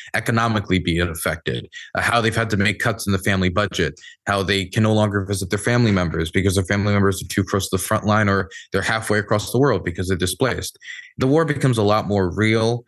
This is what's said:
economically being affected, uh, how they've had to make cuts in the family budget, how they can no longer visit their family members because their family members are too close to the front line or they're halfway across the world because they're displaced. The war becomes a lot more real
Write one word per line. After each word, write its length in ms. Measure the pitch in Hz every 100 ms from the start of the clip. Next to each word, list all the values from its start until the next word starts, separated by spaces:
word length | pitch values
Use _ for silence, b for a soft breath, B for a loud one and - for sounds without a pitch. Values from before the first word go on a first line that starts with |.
| B
economically 640 | 110 - 117 117 107 95 92
being 320 | 87 85 87
affected, 580 | 82 90 82 - 60 - B B -
uh, 60 |
how 200 | 95 120
they've 140 | 113 107
had 160 | 110
to 60 | 104
make 200 | 101 101
cuts 300 | 120 107 -
in 60 |
the 60 | 95
family 300 | 101 98 92
budget, 500 | 90 101 - 78 - B B -
how 160 | 101
they 220 | 92 98 95
can 180 | 113
no 100 | 110
longer 320 | 107 107 101 95
visit 240 | 98 98
their 100 | 104
family 320 | - 120 117
members 380 | 98 90 80 80
because 240 | - 95
their 120 | 95 92
family 280 | 101 98
members 260 | 101 98 92
are 60 | -
too 140 | -
close 240 | 95 101 -
to 100 | 95
the 60 |
front 220 | - 107 104
line 240 | 107 104
or 180 | 98 92 B B
they're 120 | 98
halfway 340 | 92 110 - 107
across 340 | 104 107 -
the 80 | 123
world 240 | 139 101
because 240 | - 87 90
they're 80 | 92
displaced. 600 | 90 - 127 80 - - B B B -
The 100 | 131
war 180 | 151 160
becomes 320 | 139 139 110
a 60 |
lot 240 | 104 107 95
more 220 | 101 90
real 540 | 82 107 113 113 120